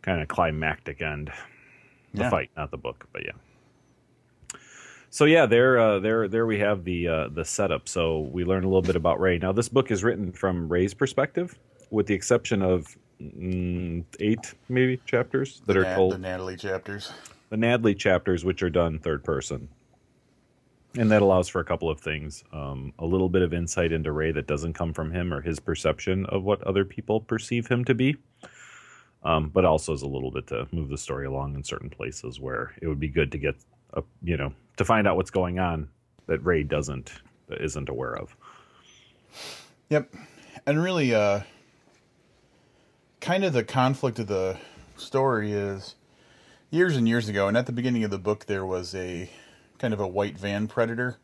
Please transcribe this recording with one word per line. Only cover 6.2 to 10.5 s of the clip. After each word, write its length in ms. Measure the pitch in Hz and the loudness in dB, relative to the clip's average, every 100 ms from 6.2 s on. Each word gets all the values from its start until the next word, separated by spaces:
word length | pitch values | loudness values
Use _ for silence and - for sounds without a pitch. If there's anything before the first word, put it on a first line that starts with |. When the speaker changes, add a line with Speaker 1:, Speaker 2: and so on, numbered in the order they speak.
| 104 | 2
Speaker 1:
there 200 | 113 113 | 0 2
we 120 | 104 | 2
have 240 | 104 101 | 2 0
the, 220 | 87 87 85 | -2 -2 0
uh, 200 | 80 65 | 0 -2
the 160 | 73 | -4
setup. 420 | 80 - 98 78 - | -6 -2 0 0 -4
So 320 | 90 82 80 | -2 0 0
we 240 | 73 85 | -2 -4
learn 200 | 87 95 | 0 0
a 20 | 95 | 4
little 140 | 95 | 2
bit 140 | 92 87 | 4 2
about 240 | 82 - | 2 2
Ray. 180 | 92 87 | 2 2
Now, 140 | 92 | 0
this 160 | 98 120 | 0 2
book 220 | 127 127 | 0 2
is 120 | 104 | 0
written 300 | 110 104 95 | 0 0 -6
from 360 | - 95 | -2 -2